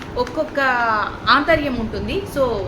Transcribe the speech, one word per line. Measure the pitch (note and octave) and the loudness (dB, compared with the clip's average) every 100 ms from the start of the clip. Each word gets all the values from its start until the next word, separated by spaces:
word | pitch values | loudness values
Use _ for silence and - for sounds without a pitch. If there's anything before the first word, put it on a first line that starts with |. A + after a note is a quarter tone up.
| - A#3 | -6 -4
ఒక్కొక్క | B3 D#4+ D4 C#4 C4+ A#3+ A#3 G#3+ F#3+ - G#3 | -2 -2 -4 0 0 2 2 0 -2 -2 2
ఆంతర్యం | C4+ D4+ D#4+ C#4+ A#3+ | 4 4 2 2 -2
ఉంటుంది. | A3 G3+ G#3 F4+ G4+ - | -2 -4 -4 -4 -2 0
So, | B3+ G#3+ | 0 0